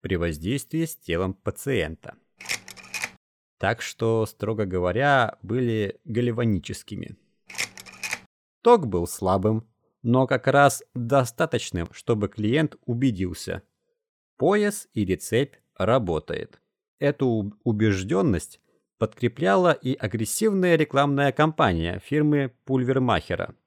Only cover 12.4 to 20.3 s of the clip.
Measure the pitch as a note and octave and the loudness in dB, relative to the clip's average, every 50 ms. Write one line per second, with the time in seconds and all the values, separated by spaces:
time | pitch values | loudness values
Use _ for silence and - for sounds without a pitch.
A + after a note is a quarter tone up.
12.4 | G#2 G#2 B2 D3 A#2 - - - _ - A#2 A#2 C3+ C3+ G#2+ F2+ F#2+ F2+ - - | -2 0 2 2 0 0 -4 -10 _ -6 -4 0 0 0 0 0 -4 -6 -6 -10
13.4 | - - E2+ E2+ _ _ _ _ _ _ _ _ _ _ _ _ _ _ _ _ | -8 -8 -10 -10 _ _ _ _ _ _ _ _ _ _ _ _ _ _ _ _
14.4 | B2+ E3+ G3+ G#3 G#3 G#3 G#3 - - _ _ - G#2 F2+ F#2 E2+ - - A2 A#2 | 0 2 2 2 0 0 -2 -6 -12 _ _ -4 0 0 -2 -4 -2 -2 0 0
15.4 | C#3+ - _ _ _ _ _ - F#2+ G2 A#2+ C3+ A2 F2 D#2+ D#2 - - D2+ - | 0 -2 _ _ _ _ _ -4 0 2 2 2 0 0 -2 -4 -4 -4 -8 -8
16.4 | - - - _ _ _ _ _ _ _ _ _ - C#3+ C#3 - C#3 B2+ A#2 A2 | -8 -12 -16 _ _ _ _ _ _ _ _ _ -2 -2 0 0 0 0 0 0
17.4 | G2+ G2+ - _ _ B2 A2 G#2 A2 A2 G2 F#2+ F#2+ G#2 D#3+ F#3+ F#3+ D3+ F#2+ D#2+ | -2 -4 -8 _ _ -2 0 2 2 2 2 2 0 -2 0 2 2 2 0 0
18.4 | - - - _ _ _ _ _ _ _ _ _ A2+ G#2+ - - A#2+ A#2 A#2 - | -2 -8 -20 _ _ _ _ _ _ _ _ _ -4 -4 -4 -2 -4 -4 -2 0
19.4 | E3+ F#3 G3 F#3+ F3+ F3 - - - B2+ B2+ - - G#2 - A2 A2 - | 0 2 4 4 4 4 2 2 0 -4 -4 -2 -4 -6 -4 -4 -4 -4